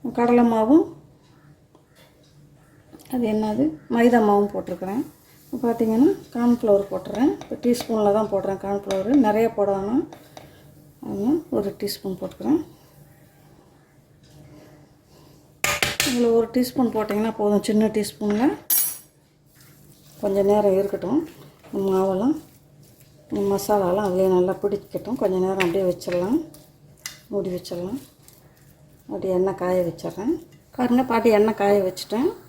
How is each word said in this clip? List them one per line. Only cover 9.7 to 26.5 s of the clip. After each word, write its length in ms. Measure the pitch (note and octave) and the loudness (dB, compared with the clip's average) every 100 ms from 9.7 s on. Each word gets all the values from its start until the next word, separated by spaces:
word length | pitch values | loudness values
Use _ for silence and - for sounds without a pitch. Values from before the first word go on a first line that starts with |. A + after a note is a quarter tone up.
| G3 | 0
வேணாம். 280 | G3 C4 - - - - - - - - - _ - | 0 -2 -2 -12 -20 -20 -20 -20 -20 -20 -20 _ -10
அதனால 280 | G3+ G#3+ E4 - A3+ | -4 0 -2 -2 -4
ஒரு 120 | G3 - | -4 -6
டீஸ்பூன் 380 | G3+ - G3+ F#3 | -8 -8 -10 -8
போட்டுக்கிறேன். 380 | F#3 - A3 D#4+ - - _ - - - _ _ _ - _ _ _ _ _ _ _ D3 - D3 - - - _ _ - - - _ _ - - - - D4 | -10 -8 -2 -2 -2 -20 _ -20 -20 -20 _ _ _ -20 _ _ _ _ _ _ _ -20 -20 -20 -20 -20 -20 _ _ -20 -20 -20 _ _ -4 -2 -4 -2 -2
இதில் 260 | A#3+ A#3 A3+ | 2 2 2
ஒரு 80 | A3+ | 2
டீஸ்பூன் 380 | B3+ B3 - A#3 A3 | -2 -2 0 0 0
போட்டிங்கன்னா 360 | G#3 G#3 A3+ G#3+ | -2 -2 -2 -2
போதும். 260 | G#3 G#3 G3+ | 0 2 2
சின்ன 200 | G#3+ G#3+ G#3+ | 2 2 0
டீஸ்பூனில் 560 | G#3 - G#3 G#3 C#4 G#4 - - - - - _ _ _ _ _ - - - - - - | -4 -4 -2 0 0 -2 -4 -4 -4 -8 -20 _ _ _ _ _ -20 -20 -20 -20 -20 -8
கொஞ்சம் 260 | G#3 G3 G3 | -2 0 4
நேரம் 260 | G#3 G3+ F#3+ | 4 4 2
இருக்கட்டும், 400 | G3 F#3+ F3 - E4+ - - _ - | 0 -4 -2 -2 -2 -16 -20 _ -10
இந்த 120 | G#3 G3 | -4 0
மாவெல்லாம், 420 | F#3+ F#3+ F#3+ B3 D#4 - _ _ - - _ - _ _ | 0 0 0 -2 -2 -8 _ _ -20 -20 _ -20 _ _
இந்த 100 | G#3 G3+ | -4 -2
மசாலாலாம் 540 | G3 - G#3 F3+ F#3+ G3+ | -2 0 0 2 0 0
அதிலே 200 | F#3 F#3+ F3+ | 2 2 4
நல்லா 180 | F3+ F#3 | 2 0
பிடிக்கட்டும். 560 | G3+ G3+ - F3+ G#3 B3+ | -4 -4 -8 -10 -8 -4
கொஞ்சம் 220 | G#3 F#3 F#3 | -2 0 -2
நேரம் 180 | F#3+ | 0
அப்படியே 200 | F3+ F#3+ F#3 | 0 0 -2
வச்சிடலாம், 500 | E3+ - F3+ F#3 D4+ - | -4 -4 -4 -2 -2 -4